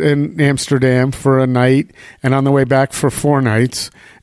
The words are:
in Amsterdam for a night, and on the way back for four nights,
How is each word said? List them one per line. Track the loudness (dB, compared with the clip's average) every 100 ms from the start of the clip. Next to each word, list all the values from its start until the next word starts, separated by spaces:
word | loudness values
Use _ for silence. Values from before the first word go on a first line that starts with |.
in | 2 0 -2 -2
Amsterdam | 0 0 -2 0 2 2 0
for | -2 0 0
a | 2
night, | 2 2 2 -2 -10 -20 -6
and | -2
on | 0
the | 2
way | 0
back | 2 0 0
for | -2 -4
four | -2 0 0
nights, | 2 0 0 -4 -12 -16 -20 -10